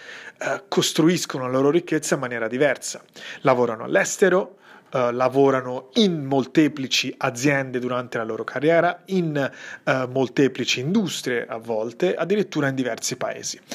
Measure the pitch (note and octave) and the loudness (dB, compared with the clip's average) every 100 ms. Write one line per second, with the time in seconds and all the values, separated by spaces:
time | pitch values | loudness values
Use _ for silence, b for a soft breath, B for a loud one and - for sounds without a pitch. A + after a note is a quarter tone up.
0 | B B B B - C3+ - - - - | B B B B -6 -6 -2 0 0 4
1 | D#3 F3+ - C#3+ B2+ C3 C#3 E3 F3 D#3 | 4 4 -2 -6 -2 2 4 4 2 -2
2 | D3+ D#3+ B2+ A#2+ A2 B2 D3 A#2+ - - | 0 -2 -2 -4 -2 2 0 0 -6 -12
3 | - B B B C#3 B2 A#2+ A2+ B2 F3+ | -16 B B B 2 4 2 0 0 0
4 | F#3 - F#3+ F3+ - - B B _ C3+ | 0 2 4 4 0 -10 B B _ 0
5 | A#2+ A#2+ B2+ C3 C#3 C3 B2 B2+ - B3 | 0 2 2 6 4 4 -2 -8 -4 2
6 | G#3 D#3+ C3+ C#3 A#2+ - D3 C#3+ B2+ - | 2 2 0 0 2 2 2 2 -4 -2
7 | B2+ - C3+ A#2+ C#3+ C#3 C3 B2 B2 B2 | -2 -4 -4 0 0 0 -2 -4 -4 -4
8 | A#2+ B2 A2 A2 A2 B2+ D3 E3 E3+ - | -6 -6 -6 -6 -6 -2 2 4 2 -2
9 | - F#3 E3 D3 C3+ - - - - C3 | -4 -2 0 -2 -4 -6 -18 -8 -2 0
10 | B2+ C3 B2 - C3+ C3 A#2 - C3+ G#3+ | 0 0 0 2 2 2 -4 -2 0 0
11 | F3 - C3+ A#2+ A#2 A#2 A2+ A2 A2+ A#2 | 0 -4 -4 -4 -4 -10 -4 -4 -4 -2
12 | F3+ - E3 G#3 - D#3 C#3 C3 B2 A2 | -2 0 0 0 0 0 -2 0 -4 -4
13 | - - A2 A2+ - - - | -6 -6 -6 -6 -10 -12 -12